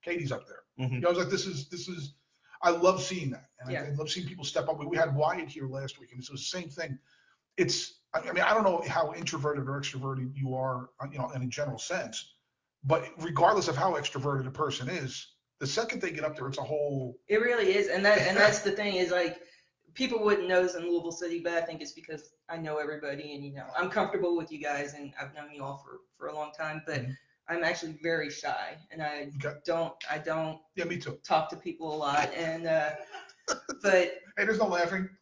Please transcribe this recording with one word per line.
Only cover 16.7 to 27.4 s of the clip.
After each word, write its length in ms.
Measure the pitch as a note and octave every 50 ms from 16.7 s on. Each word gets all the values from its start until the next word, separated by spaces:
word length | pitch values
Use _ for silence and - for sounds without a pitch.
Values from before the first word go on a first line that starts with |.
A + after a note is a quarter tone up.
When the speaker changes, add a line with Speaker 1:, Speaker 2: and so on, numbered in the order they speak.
| D#3 D3 D3 C#3+ C#3 C3+ C3 B2 B2 - _ _
Speaker 3:
It 140 | G#3 G#3+
really 340 | A3+ A#3+ A#3+ A#3 G#3 F#3+ F#3+
is, 120 | G#3 G3+ -
and 140 | - F#3 G3
that, 140 | G#3 G#3+ G3+
and 160 | - F#3 F#3+ G3
that's 240 | G#3 G#3+ G#3 -
Speaker 1:
<laughs> 20 | -
Speaker 3:
the 80 | G3+
thing 240 | G3 G#3+ G#3 G3+ F#3+
is, 160 | F3+ F3+ E3+
like, 300 | F3+ F3+ F3 E3 E3 - - - - _ _ _ _ _ _ _ _
people 300 | - C4 B3+ A#3+ A3 G#3
wouldn't 240 | G#3 G3+ G3+ F3+ F3+
notice 260 | F#3 F3+ F3+ F3+ F3
in 80 | E3+ E3+ F3
Louisville 220 | F3 E3+ E3 E3+
City, 280 | E3 - F3+ E3+ E3+ E3+
but 120 | E3 E3+ E3+
I 80 | E3+
think 180 | E3 E3 D#3+ D3
it's 100 | D3+ C#3+
because 400 | - - E3 - D#3+ D3 - - _ _ _ -
I 80 | E3 E3
know 200 | D#3+ D#3 D3+ D3+
everybody, 580 | D3+ D3 D#3 D3 D3+ C#3+ C#3 C#3+ D3+ D3 D3
and, 100 | C#3+ C#3
you 80 | C#3+ C#3
know, 140 | C#3 - - - -
I'm 120 | F#3 F#3
comfortable 440 | - G#3+ G3+ - G3+ F#3 F3 F3 F3
with 160 | E3+ D#3+ D#3+
you 60 | D#3 D3
guys, 360 | D3 D3 C#3+ C#3+ C#3+ C#3+ C#3+
and 180 | D3 C#3+ C#3 - -
I've 140 | C#3 C3+ C#3
known 160 | D3+ D3 D3 D3+
you 100 | C#3+ C3+
all 140 | C#3 C#3 C3+
for, 220 | - - B2+ B2+ _ _ _ _
for 100 | C#3 D3
a 60 | D3+
long 160 | D3+ D3+ D3+
time, 300 | D3+ - D#3+ D#3 D#3 D#3 D#3 D#3+
but 140 | D3+ C#3
Speaker 1:
Mm-hmm. 100 | A#2+ B2+ C3 - _ _ _ _